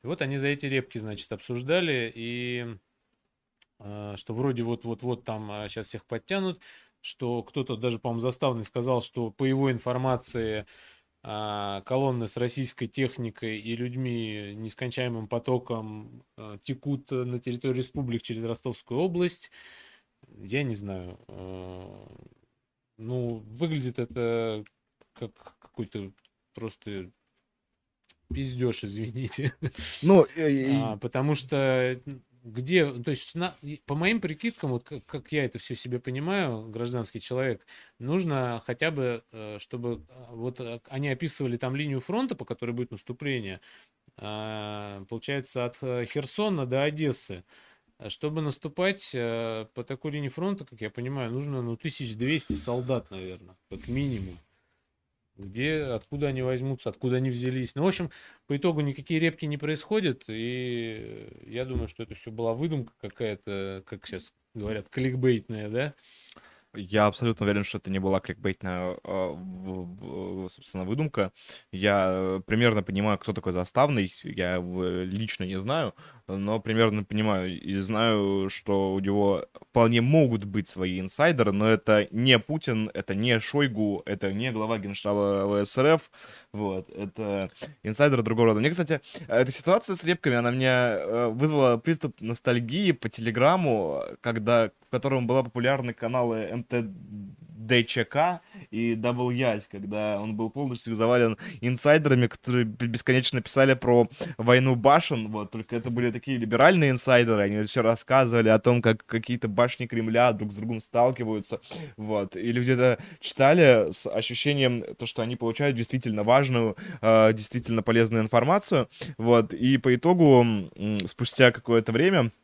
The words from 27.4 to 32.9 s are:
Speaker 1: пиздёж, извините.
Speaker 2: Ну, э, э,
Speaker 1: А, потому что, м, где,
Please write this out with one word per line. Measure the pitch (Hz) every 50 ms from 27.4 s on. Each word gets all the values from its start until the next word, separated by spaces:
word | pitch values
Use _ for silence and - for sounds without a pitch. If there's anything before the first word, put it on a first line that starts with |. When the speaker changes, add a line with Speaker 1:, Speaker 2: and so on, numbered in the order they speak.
| _ _ _ _ _ _ _ _ _ _ _ _ _ _ - _ _ _
Speaker 1:
пиздёж, | - 135 139 131 123 123 127 123 110 - -
извините. | 101 101 107 113 123 110 127 131 110 - - 139 131 - _ 160 131 - - - - - -
Speaker 2:
Ну, | - 165 196 185 151 - -
э, | 165
э, | 160 151 139 135 131
Speaker 1:
А, | 135 139 139 113 113 107 104
потому | 120 117 - 131 135 147 151
что, | 139 - 131 151 139 135 131 131 131 127 127 131 123 _
м, | 143 139 131 _ _ _ _ _
где, | 120 107 120 127 135 180 180 156 143